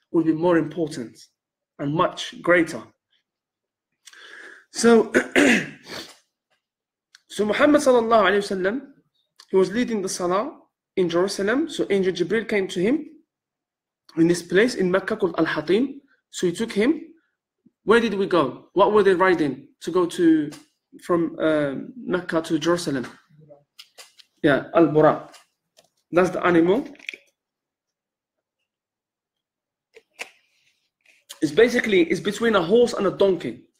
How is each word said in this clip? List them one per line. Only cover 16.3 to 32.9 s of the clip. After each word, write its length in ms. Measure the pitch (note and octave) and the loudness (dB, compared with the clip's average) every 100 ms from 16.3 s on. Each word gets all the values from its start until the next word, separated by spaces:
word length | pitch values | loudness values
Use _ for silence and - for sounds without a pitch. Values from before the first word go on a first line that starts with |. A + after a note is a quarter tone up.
So 160 | - F3+ | -4 -4
he 60 | |
took 200 | F3 A#3 | -2 -4
him. 300 | G3 A#3 E4 - _ _ _ _ _ _ _ | 0 0 0 -6 _ _ _ _ _ _ _
Where 160 | - A#3 | 2 2
did 140 | A#3 | 2
we 120 | G3 F#3 | -2 0
go? 420 | E3+ C3 B2 - | 0 0 -6 -4
What 180 | F3 G3+ | 0 4
were 100 | G#3 | 4
they 120 | F#3+ | 4
riding 540 | F3 F#3 E3 D3 B2+ - _ | 4 2 2 0 -6 -14 _
to 100 | - | -4
go 160 | F3+ E3+ | -2 -2
to 440 | - E3 D#3+ D3+ D3 _ _ _ - | 2 2 2 0 -10 _ _ _ -12
from, 340 | - F3 D#3+ - | -4 -2 -2 -2
uh, 340 | D#3 D#3 C#3+ C3+ - - | -2 0 -2 -6 -12 -14
Mecca 460 | - F3+ F3 E3 | -6 -6 -4 -4
to 160 | E3 D#3+ | -2 -2
Jerusalem? 480 | D#3+ F3 E3+ C3+ A#2+ - _ _ - - _ - - - - _ _ _ | -2 -2 -2 -6 -8 -16 _ _ -20 -20 _ -20 -20 -20 -20 _ _ _
Yeah, 260 | D#3 C3 - | 0 0 0
Al-Buraq. 580 | - D#3 D3+ D3+ - - - _ _ _ _ _ _ _ | 0 2 4 4 2 -6 -20 _ _ _ _ _ _ _
That's 180 | D#3+ F3+ | 0 0
the 140 | - F3+ | 0 2
animal. 400 | E3+ E3+ A3+ - - - - _ _ _ _ _ _ _ _ _ _ _ _ _ _ _ _ _ _ _ _ _ _ _ _ _ _ _ _ _ - - _ _ _ _ _ _ _ _ _ - - | 2 4 0 -4 -14 -18 -20 _ _ _ _ _ _ _ _ _ _ _ _ _ _ _ _ _ _ _ _ _ _ _ _ _ _ _ _ _ -20 -20 _ _ _ _ _ _ _ _ _ -20 -8
It's 100 | D3 | -2
basically, 500 | D3+ A#3+ A#3+ A3+ F#3+ | 2 2 2 0 2
it's 180 | E3 F3 | 2 -2
between 340 | G3+ G3 A3+ | -4 -4 0
a 80 | G3+ | 0
horse 300 | E3 A3+ A#3 | 2 2 2